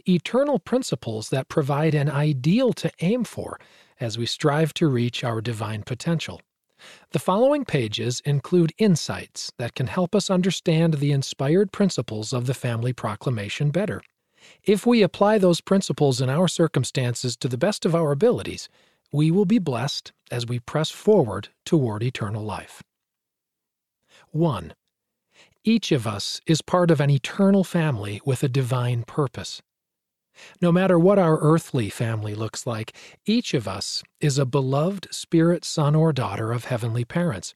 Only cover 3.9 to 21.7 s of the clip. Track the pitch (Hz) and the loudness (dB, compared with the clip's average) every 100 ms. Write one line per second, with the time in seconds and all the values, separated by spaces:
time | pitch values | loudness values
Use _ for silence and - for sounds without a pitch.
3.9 | - 120 107 117 - 151 147 160 - 160 | -10 -8 -6 -6 -2 0 2 0 0 0
4.9 | 127 120 - 127 113 110 110 107 107 104 | 2 0 -2 -4 -4 -4 -4 -6 -6 -8
5.9 | 123 - 165 - 82 _ _ _ _ - | -8 -4 -4 -4 -14 _ _ _ _ -20
6.9 | - _ 151 - 185 262 294 240 147 110 | -20 _ -4 0 2 4 2 0 -2 -2
7.9 | 104 113 123 - 143 - 180 165 - 214 | -4 -4 -4 -2 -2 2 2 2 2 2
8.9 | 165 - 95 90 - - - 117 - 120 | 2 0 -8 -10 -14 -14 -8 -8 -4 -4
9.9 | - 175 208 - 185 185 170 - 160 165 | -2 0 0 0 0 0 -2 0 2 2
10.9 | 151 143 143 - - 139 175 208 - 196 | 2 2 0 -2 -4 0 2 2 0 0
11.9 | - 127 110 110 123 123 127 127 117 123 | 0 -4 -6 -6 -4 -2 -2 -2 -2 -2
12.9 | 127 113 107 - 117 101 - 147 147 208 | -4 -6 -6 -4 -4 -4 -2 -2 0 -2
13.9 | 101 - _ _ _ - _ - 202 240 | -6 -10 _ _ _ -20 _ 0 2 4
14.9 | 240 185 - 202 220 185 170 - 196 - | 4 4 4 4 6 4 4 2 0 0
15.9 | 147 147 123 131 139 180 - 165 - 127 | 0 2 2 0 2 0 2 0 0 -2
16.9 | - 123 120 123 117 131 123 170 208 208 | -2 -2 -2 -4 -4 -4 -2 -2 0 0
17.9 | 165 156 143 226 185 92 - - _ _ | 2 0 2 2 2 -4 -10 -14 _ _
18.9 | _ _ 143 156 175 196 233 160 117 127 | _ _ 0 2 4 4 2 2 -2 -4
19.9 | - - - - 123 117 123 - 151 156 | -6 -12 -18 -8 -6 -4 -6 -4 -4 -4
20.9 | - - 214 123 95 - _ - | -2 2 4 4 -2 -10 _ 0